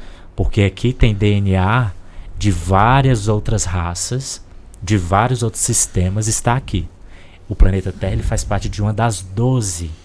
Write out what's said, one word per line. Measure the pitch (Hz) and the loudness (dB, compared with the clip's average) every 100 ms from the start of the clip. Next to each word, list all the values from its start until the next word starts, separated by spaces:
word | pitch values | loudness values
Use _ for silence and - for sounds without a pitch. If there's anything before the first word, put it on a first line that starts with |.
| - - - - | -18 -18 -14 -2
Porque | - - | 0 2
aqui | 98 - 120 | 0 2 -2
tem | 127 120 | 2 2
D | 104 104 101 | 4 2 2
N | 98 95 | 2 2
A | 92 120 107 - - - - - | 2 2 0 -6 -14 -16 -12 -2
de | 104 | 0
várias | 87 85 95 113 135 135 117 107 | 0 2 4 6 4 4 2 0
outras | 107 - 110 85 | 0 0 -2 -2
raças, | 90 85 87 - 127 - - - - - - | -4 -4 -6 -6 -6 -8 -12 -16 -20 -20 -12
de | 90 104 | -2 0
vários | 85 98 123 123 | 2 2 2 2
outros | 113 - | -2 -2
sistemas, | - 107 - 95 90 104 110 | -2 0 0 0 0 0 -2
está | - 120 131 | 0 0 -2
aqui. | - - - - - - - - - | -2 -6 -6 -14 -20 -20 -20 -20 -10
O | 101 | 4
planeta | 95 95 95 | 6 6 -2
Terra, | - 95 | -4 -4
ele | 113 | -2
faz | - 113 - | -2 -2 -2
parte | 98 104 | -2 -2
de | 101 | -2
uma | 104 | -2
das | 107 117 104 | 0 0 -2
doze, | 92 98 123 131 98 82 82 78 | -6 -2 2 2 -2 -6 -8 -10